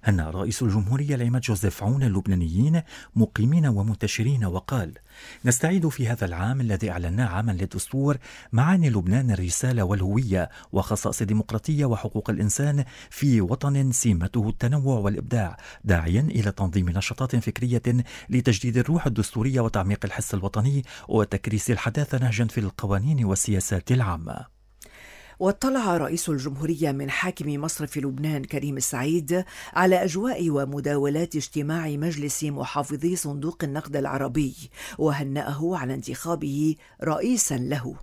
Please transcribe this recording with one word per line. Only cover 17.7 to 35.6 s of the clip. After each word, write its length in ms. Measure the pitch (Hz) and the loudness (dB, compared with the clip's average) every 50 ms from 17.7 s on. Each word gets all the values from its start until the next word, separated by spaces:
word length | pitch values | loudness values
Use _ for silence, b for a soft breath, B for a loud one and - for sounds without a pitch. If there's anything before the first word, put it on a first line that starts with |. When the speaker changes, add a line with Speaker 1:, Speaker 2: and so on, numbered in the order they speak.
| 123 117 - 123 120 123 120 B B B B B | 0 0 2 2 2 2 0 B B B B B
Speaker 1:
لتجديد 480 | - 127 120 127 113 98 - 123 113 | 0 2 4 4 2 4 2 2 2
الروح 300 | 123 120 - 160 170 - | 2 2 4 2 2 2
الدستورية 540 | 139 107 104 101 - - 117 113 135 131 127 | 0 0 0 -2 0 0 0 0 2 2 2
وتعميق 380 | 117 113 - 107 90 95 104 - - | 2 2 2 0 2 2 0 0 -2
الحس 280 | 98 - - 110 - - | -6 -4 -6 -6 -4 -4
الوطني 500 | 98 92 98 - 107 107 135 139 139 127 B B B B | -2 -2 -2 0 2 2 2 2 0 -2 B B B B
وتكريس 640 | B - 113 104 - - 95 - - 107 104 - - | B 2 2 2 2 0 -4 -2 -2 -2 -2 0 0
الحداثة 460 | 120 98 - 117 107 151 147 - - | -2 0 0 -2 -2 -2 -2 0 0
نهجًا 280 | 127 127 123 107 104 120 | 0 0 0 2 2 0
في 140 | 107 - 123 | 0 0 -2
القوانين 680 | 107 95 - - - 101 98 98 104 139 160 135 120 | -2 -2 -4 -4 -2 0 0 0 2 2 2 2 2
والسياسات 680 | 98 95 - - - 104 95 - - 104 92 - - | 2 2 0 0 0 0 0 0 0 -2 -2 0 2
العامة". 640 | 123 127 120 98 87 78 82 - - - - - _ _ _ _ _ _ B B B B B B B B B B B B | 2 2 2 0 0 -2 -4 -8 -10 -10 -12 -16 _ _ _ _ _ _ B B B B B B B B B B B B
Speaker 2:
واطلع 580 | 185 190 202 - - 269 269 262 233 196 175 | 0 0 0 2 0 0 0 2 2 2 2
رئيس 320 | 170 147 131 - - - - | 2 0 0 -2 -4 -2 -2
الجمهورية 600 | 156 135 127 151 139 135 151 160 170 143 160 147 | -2 -2 -2 -6 -6 -4 -2 -2 0 0 0 0
من 180 | 139 135 139 135 | 0 -2 -4 -4
حاكم 520 | 135 - - 185 180 - 151 147 147 143 | -4 -2 -2 -2 -4 -4 -4 -4 -4 -4
مصرف 360 | 147 160 - - 151 147 - | -4 -4 -4 -4 -6 -6 -4
لبنان 460 | 151 135 139 131 131 147 156 156 143 135 | -4 -4 -4 -4 -2 -2 -2 -2 -2 -4
كريم 340 | - - 139 - 147 139 | -4 -6 -4 -4 -4 -4
السعيد 680 | 135 135 - - 120 127 147 160 175 151 139 175 180 185 B B B B B B | -2 -4 -4 -2 -2 0 0 0 0 0 0 0 0 0 B B B B B B
على 300 | - 185 185 185 180 185 | 4 4 6 6 4 4
أجواء 460 | 185 151 190 214 254 254 - 175 165 | 0 0 0 -2 -2 -2 0 0 2
ومداولات 840 | 147 139 139 135 139 143 131 143 143 143 139 143 147 156 170 170 - | 2 2 0 -2 -4 -4 -2 0 2 2 2 2 2 0 -2 -2 -2
اجتماع 520 | 156 135 - - 151 143 147 160 170 160 | -4 -4 -4 -4 -4 -2 -2 -2 -2 -4
مجلس 560 | 156 147 143 151 175 160 147 143 147 139 - 151 | -4 -4 -2 -2 -2 -2 -2 -4 -4 -4 -4 -4
محافظي 720 | 147 143 135 135 127 - 143 143 143 151 139 147 175 185 | -4 -4 -4 -6 -4 -2 -4 -4 -2 -4 -2 0 0 0
صندوق 420 | 175 - 147 143 143 139 165 165 - - | 0 -4 -6 -6 -4 -4 -6 -4 -4 -6
النقد 320 | 143 139 151 - - 139 | -4 -4 -6 -6 -4 -4
العربي، 600 | 147 135 139 135 139 139 131 120 156 147 131 123 - - 123 B B B B B | -2 -2 -2 -2 -2 -4 -2 0 0 0 0 -4 -8 -18 -18 B B B B B
وهنأه 800 | B 151 156 143 147 147 135 135 147 143 - 143 139 | B 0 0 0 0 -2 -4 -4 -4 -4 -4 -4 -2